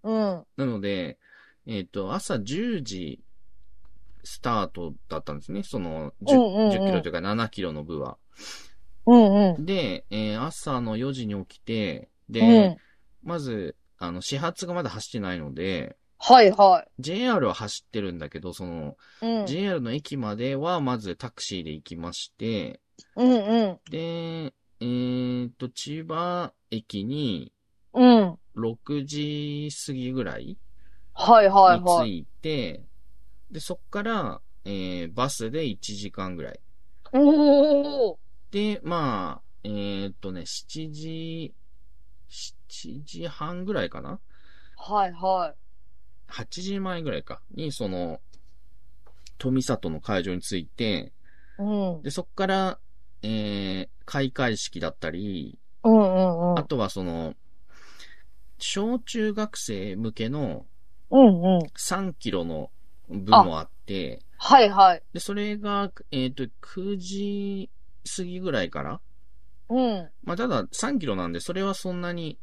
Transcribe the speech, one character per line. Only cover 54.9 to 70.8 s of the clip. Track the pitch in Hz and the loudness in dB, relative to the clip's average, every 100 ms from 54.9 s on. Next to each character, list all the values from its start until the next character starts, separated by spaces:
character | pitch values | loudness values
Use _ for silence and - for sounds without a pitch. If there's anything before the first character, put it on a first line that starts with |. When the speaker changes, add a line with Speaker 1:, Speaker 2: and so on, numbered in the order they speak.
Speaker 2:
っ | - | -4
た | 82 | -6
り、 | 82 104 90 69 - - - | -4 -4 -6 -8 -12 -14 2
Speaker 1:
う | 226 | 8
ん | |
う | 220 | 8
ん | 196 185 185 170 175 | 8 6 4 4 2
う | |
ん。 | 170 | 2
Speaker 2:
あ | |
と | 147 135 | 0 0
は | 98 | 0
そ | 98 | -2
の、 | 90 82 82 - - - - - - - - - - - - - | -4 -4 -6 -8 -14 -14 -14 -14 -12 -12 -12 -12 -14 -12 -12 -8
小 | - 196 214 247 | -4 -2 0 -2
中 | - 233 214 | -2 0 0
学 | 208 214 - | 0 -4 -4
生 | - 101 101 95 | -6 -4 -4 -4
向 | 113 | -4
け | - 113 | -2 -2
の | 147 127 64 - - - - - | 0 -2 -4 -10 -14 -14 -14 6
Speaker 1:
う | 262 | 10
ん | 247 180 180 180 | 10 10 4 4
う | |
ん。 | 151 - | 2 -6
Speaker 2:
三 | - 185 190 | -2 -2 -2
キ | 156 117 | -4 -2
ロ | 95 | -2
の | 85 80 76 - - - - | -2 -6 -8 -12 -12 -12 -10
部 | 104 95 | -8 8
も | - 92 80 | 10 10 2
あ | |
っ | - - - | -6 -10 -8
て、 | 98 73 - - - | -6 -6 -8 -12 -8
Speaker 1:
あ、 | - | 8
は | 269 | 10
い | 214 | 10
は | 196 190 170 | 8 8 8
い。 | - | -4
Speaker 2:
で、 | 180 | -10
そ | - | -6
れ | 202 208 208 | -4 -4 -4
が、 | 208 202 202 - - | -2 -2 -2 -6 -6
え | 131 131 | -4 -2
ー | |
と、 | 135 123 - | -4 -8 -8
九 | - - 190 202 | -10 -8 -6 -6
時 | 180 196 202 202 202 196 190 - - - - - | -6 -4 -4 -4 -4 -6 -8 -12 -12 -10 -8 -8
過 | |
ぎ | 180 180 | -6 -6
ぐ | 185 | -2
ら | 127 | -2
い | 85 | -2
か | - | -4
ら。 | 71 135 - - - - - - - | -6 -8 -10 -14 -12 -12 -12 -12 -2
Speaker 1:
う | 247 | 0
ん。 | 247 202 165 - | 0 -2 -6 -12
Speaker 2:
ま | 165 | -6
あ、 | 175 | -4
た | 247 | 0
だ | 135 92 | -2 -2
三 | - | -4